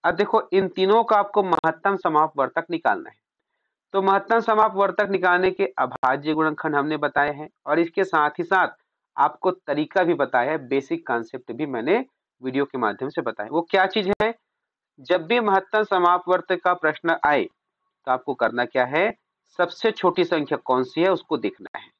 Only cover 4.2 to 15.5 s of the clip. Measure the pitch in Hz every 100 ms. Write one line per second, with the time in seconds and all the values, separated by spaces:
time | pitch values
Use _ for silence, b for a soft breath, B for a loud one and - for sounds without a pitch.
4.2 | 196 226 220 214 214 196 196 175 202 190
5.2 | 180 180 185 185 190 - 131 131 127 143
6.2 | 147 156 156 151 156 147 147 151 147 147
7.2 | 147 143 156 _ 135 156 170 196 190 160
8.2 | 147 - 165 190 170 - _ _ _ -
9.2 | 147 - 185 185 - 143 156 190 175 147
10.2 | 135 127 127 156 127 135 135 170 165 120
11.2 | 113 127 - 120 147 123 120 220 262 _
12.2 | _ _ 131 131 139 131 110 98 131 170
13.2 | 117 110 107 151 170 196 190 214 185 202
14.2 | 214 - _ _ _ _ _ _ 131 180
15.2 | 165 240 214